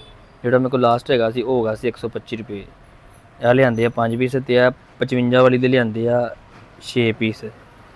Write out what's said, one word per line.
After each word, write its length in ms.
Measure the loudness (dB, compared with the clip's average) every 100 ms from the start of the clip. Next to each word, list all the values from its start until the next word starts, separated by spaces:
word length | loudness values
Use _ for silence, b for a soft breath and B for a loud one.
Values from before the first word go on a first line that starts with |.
| -20 -20 -20 -10
ਜਿਹੜਾ 160 | -2 0
ਮੇਰੇ 120 | 0
ਕੋਲ 100 | 0
ਲਾਸਟ 300 | 2 0 0
ਹੈਗਾ 200 | 0 0
ਸੀ, 120 | -2
ਉਹ 240 | -2 -2 -2
ਹੈਗਾ 80 |
ਸੀ 140 | -4 -6
ਇੱਕ 80 | -6
ਸੌ 120 | -8
ਪੱਚੀ 280 | -10 -12 -12
ਰੁਪਏ। 280 | -10 -14 -16 -20 -20 -20 -20 -20 -20 -4
ਇਹ 120 | 2
ਲਿਆਂਦੇ 300 | 4 2 2
ਆ 40 | -2
ਪੰਜ 280 | -2 -4 -2
ਪੀਸ, 200 | -2 -4 0
ਤੇ 140 | 2
ਆਹ 100 | 2 0 -12 -8
ਪਚਵੰਜਾ 440 | -4 -2 2 4
ਵਾਲੀ 160 | 4 4
ਦੇ 100 | 2
ਲਿਆਂਦੇ 400 | 2 0 -2 -2
ਆ 280 | 0 -2 -8 -20 -20 -20 -20
ਛੇ 300 | -8 -2 -2
ਪੀਸ। 320 | 0 -4 -6 -14 -18 -20 -20 -20